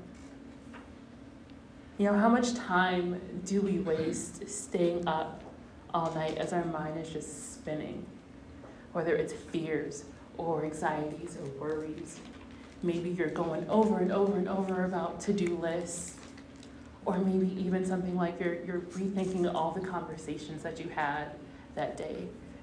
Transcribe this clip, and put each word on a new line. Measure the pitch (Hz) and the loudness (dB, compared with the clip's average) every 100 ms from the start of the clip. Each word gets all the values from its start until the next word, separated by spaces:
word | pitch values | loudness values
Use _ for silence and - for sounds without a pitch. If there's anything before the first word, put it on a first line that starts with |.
| - - - - - - - - - - - - - - - - - - - - | -12 -14 -16 -16 -16 -16 -14 -14 -14 -16 -18 -16 -16 -16 -16 -18 -18 -18 -12 2
You | 202 | 6
know, | 208 | 8
how | 226 | 10
much | 240 247 | 8 6
time | - - 180 185 180 175 180 - 180 - | 2 4 6 6 6 2 0 -4 -6 2
do | 196 | 4
we | 196 170 | 4 4
waste | 160 160 156 113 - - - | 4 2 2 0 -4 -8 -8
staying | - - 196 170 175 170 | -6 -2 4 4 4 2
up | 156 - - - - - - - | 2 0 -6 -12 -14 -16 -16 -2
all | 170 165 | 0 2
night | 160 160 160 | 2 0 0
as | - | 0
our | 175 | 2
mind | 170 160 156 156 | 0 0 -2 -4
is | 160 | -4
just | 156 147 - - | -6 -6 -8 -10
spinning? | - - 151 73 - - - - - - - - - - | -8 -4 -4 -4 -6 -8 -14 -18 -18 -16 -16 -16 -16 -6
Whether | 175 160 | 0 4
it's | 147 - | 4 2
fears | - - 165 156 151 139 - - - - - | -4 -4 -2 2 0 0 -6 -10 -14 -10 -4
or | 165 156 | 0 0
anxieties | 156 156 170 156 151 147 170 175 | 0 0 0 2 0 -4 -6 -6
or | 143 135 | -8 -4
worries. | 151 156 156 151 - - - - - - - - | -2 -2 -2 -6 -8 -12 -14 -14 -16 -16 -16 -2
Maybe | 175 170 175 | 0 2 0
you're | 180 156 | 0 0
going | 165 165 160 175 | 2 0 0 4
over | 214 208 185 | 6 8 6
and | 180 | 4
over | 196 196 185 | 6 6 4
and | 185 | 2
over | 196 190 185 | 2 2 2
about | 185 180 170 - | 2 0 -2 -2
to-do | - 208 175 170 | 2 4 4 2
lists. | 165 170 170 - - - - - - - - - - - 196 | 2 0 -2 -4 -8 -10 -14 -16 -16 -16 -16 -16 -16 -6 0
Or | 185 | 2
maybe | 190 185 185 185 | 4 4 4 2
even | 180 185 185 | 2 2 2
something | 185 180 180 | 0 0 2
like | 170 170 | 2 0
you're, | 175 170 | -2 -2
you're | 175 180 | -2 -4
rethinking | 175 190 190 190 185 185 175 | -4 -2 0 0 0 2 2
all | 160 165 | 4 2
the | 190 | 0
conversations | 185 175 165 156 - 147 - 151 | -2 -4 -4 -6 -6 -6 -6 -6
that | 165 160 | -6 -6
you | 175 | -6
had | - 151 147 151 - - - - - | -2 0 0 -4 -8 -14 -16 -10 -4
that | 147 - | -2 -2
day. | 156 127 - - - - | -6 -6 -8 -10 -14 -12